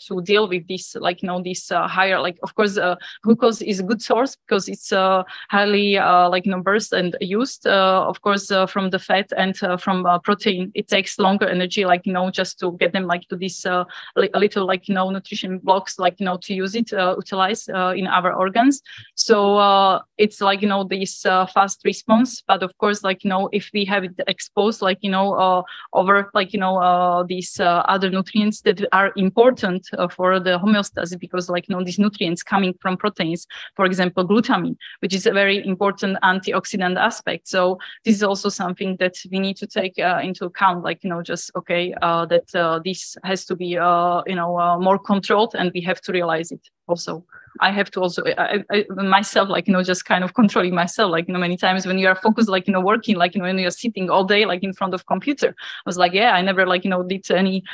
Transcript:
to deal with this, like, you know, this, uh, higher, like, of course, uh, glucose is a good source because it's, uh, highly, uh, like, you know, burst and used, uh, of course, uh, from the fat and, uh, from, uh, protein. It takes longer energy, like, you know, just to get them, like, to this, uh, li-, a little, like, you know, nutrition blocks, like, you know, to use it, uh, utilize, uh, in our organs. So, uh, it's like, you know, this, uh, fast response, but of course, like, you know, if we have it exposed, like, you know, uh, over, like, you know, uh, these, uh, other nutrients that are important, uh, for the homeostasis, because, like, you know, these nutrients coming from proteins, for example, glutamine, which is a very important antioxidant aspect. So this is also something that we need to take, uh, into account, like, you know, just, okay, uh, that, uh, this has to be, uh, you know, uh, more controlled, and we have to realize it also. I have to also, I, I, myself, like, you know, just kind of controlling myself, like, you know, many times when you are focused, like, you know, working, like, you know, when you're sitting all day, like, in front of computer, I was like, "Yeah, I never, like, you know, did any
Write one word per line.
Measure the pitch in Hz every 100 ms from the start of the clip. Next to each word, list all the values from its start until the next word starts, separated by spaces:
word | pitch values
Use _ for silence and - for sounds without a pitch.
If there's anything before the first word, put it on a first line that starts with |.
| -
to | 185
deal | 175 202 214
with | 180 175
this, | 185 - -
like, | 180 180
you | 190
know, | 180
this, | 180 180 -
uh, | 175 165
higher, | 170 190 185
like, | 175 175
of | 175 -
course, | 208 190
uh, | 180 175 - -
glucose | 208 233 233 214
is | 208 190
a |
good | 185 226
source | - 220 269 -
because | - 202 185
it's, | 202 -
uh, | 190 190 190 185 - -
highly, | 202 208 202 202 196
uh, | 175 180 175
like, | 185 190
you |
know, | 185
burst | 180 208 -
and | 185 180 -
used, | 175 202 269 - -
uh, | 196 190 190 -
of | -
course, | 208 196 -
uh, | 190 185
from | 202 190
the | 185
fat | - 190 214 -
and, | 190 190
uh, | 190 180
from, | - 185 180
uh, | 175
protein. | - 202 214 180 185 -
It | -
takes | 196 190 -
longer | 190 202 -
energy, | 180 180 208 185
like, | 180 190
you |
know, | 180 185
just | 190 185 -
to | 185
get | 175 175
them, | 190 180
like, | 175 -
to | 180
this, | 185 - 190
uh, | 180 180 - - -
li-, | 196
a | -
little, | 208 208 185
like, | 190 -
you | 190
know, | 190
nutrition | 190 - 208 190 185
blocks, | 185 190 190 -
like, | 180 180
you | 190
know, | 180
to | -
use | 190 190 220
it, | 233
uh, | 196 180 185
utilize, | - 190 185 226 -
uh, | 190 185 185
in | 185
our | 185 180
organs. | 175 190 208 262 277 - - - -
So, | - 208 202 202
uh, | 202 196 196 180 - -
it's | 214 -
like, | 196 196
you | 208
know, | 196
this, | 190 190 190 - 202
uh, | 185 185
fast | 202 196 - 208
response, | 202 - 220 254 - -
but | 190
of | 185 -
course, | 208 208
like, | 190 185
you | 202
know, | 185 196
if | 202 -
we | 208 196
have | 202
it | 185 180 -
exposed, | 139 - - 202 220
like, | 190 190
you | 202
know, | 190 196
uh, | - 185 180 180 - -
over, | - 185 202 196
like, | 208 190
you | 208
know, | 190 190
uh, | 180 180 180 175
these, | 180 185 180 -
uh, | 175 175 -
other | 196 190
nutrients | 190 185 214 208 208
that | 208 185 202
are | 190 196 202
important, | 190 233 247 254 196 185 - -
uh, | 175
for | - 185 185
the | 180 175
homeostasis, | 208 208 196 - 170 175
because, | 180 180 175
like, | 180 -
you | 180
know, |
these | 180 175
nutrients | 208 202 175 175
coming | - 190 185 180
from | 185 185
proteins, | 208 - 165 170 - - - -
for | 185
example, | 185 180 185 180
glutamine, | 214 254 190 165 - - -
which | 190
is | 185 220
a |
very | 196 196 202 196
important | 185 202 190 196 190
antioxidant | 190 185 190 190 - 202 180 185
aspect. | 226 233 - - -
So | 190 180 185 - - 220
this | 202
is |
also | 202 196 208
something | - 180 180 190 185
that | 185 185 180
we | 190
need | 196 190
to | 202
take, | 208 185 -
uh, | 175 170
into | 185 180 180
account, | - 175 175
like, | 170 170
you | 190
know, | 170
just, | 170 170 - 180
okay, | - 175 180 -
uh, | 170 170 165
that, | 170 - 180
uh, | 165 165
this | 170 175 - -
has | 185 190 -
to | 175
be, | 180 170
uh, | 175 175 175 175 -
you | 180
know, | 170 175
uh, | 175 175
more | 190 196
controlled, | 196 196 185 208 233
and | - 180 180
we |
have | 170 180
to | -
realize | 180 170 160 170
it | 160 _ _ -
also. | 170 - 160 - - - -
I | 185
have | 202 196
to | 190
also, | 180 170 165 -
I, | 175 202 -
I, | 208 -
myself, | 190 196 196 214 208 196
like, | 180 180
you |
know, | 185
just | 185 180 -
kind | 185
of | 180
controlling | - 202 226 180
myself, | 175 180 - 208
like, | 165 175
you | 180
know, |
many | 175 180
times | 190 190 180
when | 190
you | 185
are | 185
focused, | 240 226 214
like, | 190 185
you |
know, | 190
working, | 185 226 233 180
like, | 175 190
you |
know, | 180
when | 190
you're | 180
sitting | - 233 202 180
all | 170
day, | 190 208 208
like, | 180
in | 190
front | 185 190 185
of | -
computer, | 190 277 285 -
I | - - - -
was | 180
like, | 180
"Yeah, | 190 233
I | 185
never, | 190 190 185
like, | 180
you | 196
know, | 180
did | 180 190 -
any | 180 190 190 -